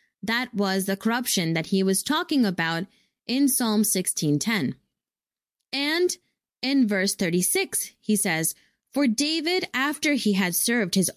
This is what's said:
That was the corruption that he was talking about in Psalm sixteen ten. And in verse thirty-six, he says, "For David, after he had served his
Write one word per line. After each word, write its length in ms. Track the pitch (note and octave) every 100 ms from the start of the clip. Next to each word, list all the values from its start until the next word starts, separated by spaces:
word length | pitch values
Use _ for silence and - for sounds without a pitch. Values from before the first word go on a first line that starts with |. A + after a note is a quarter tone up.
| _ _
That 320 | G3 A#3 B3
was 320 | G3 G3 F#3+ F#3+
the 100 | G3
corruption 580 | A3 A#3+ B3 G3 E3
that 120 | E3 D#3+
he 160 | F#3+
was 200 | F#3+ F#3+
talking 420 | - D#4 F4 D4 G#3
about 400 | F3+ E3 E3 G3 _ _ _ -
in 220 | B3+ C#4+
Psalm 360 | - A#3 G#3+
sixteen 540 | G#3 F#3+ - - D#3 D3+
ten. 380 | A3 G#3+ B2 - _ _ _ _ _ _ _ _ _
And 440 | C4+ D4 E4 F4+ - _ _ _ _
in 240 | C4 C#4 A3
verse 280 | G3 F#3+
thirty-six, 800 | - F3 F3 F3+ F#4+ F#4+ - - -
he 180 | - G#3
says, 380 | F#3+ D#3+ D#3+ - _ _ _
"For 160 | C4+ C#4
David, 600 | G#3+ D4 D#4+ D#4 F4+ -
after 420 | B3 C#4 D4 D#4
he 180 | C4+ G#3
had 220 | F#3+ F3+
served 400 | F3 - A#3+ F3+
his 160 | F#3+ E3+